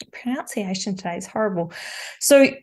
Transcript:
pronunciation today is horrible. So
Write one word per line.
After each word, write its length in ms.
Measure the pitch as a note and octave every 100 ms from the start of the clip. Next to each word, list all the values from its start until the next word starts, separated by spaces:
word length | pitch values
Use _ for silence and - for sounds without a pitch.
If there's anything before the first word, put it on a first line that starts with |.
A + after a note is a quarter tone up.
| -
pronunciation 840 | - B3 C4+ - - G3 F#3+ G#3 F#3+
today 200 | F#3 F3
is 100 | F#3+
horrible. 460 | A3 G#3+ F3+ E3+ - - - - -
So 260 | - C#4 C4+ -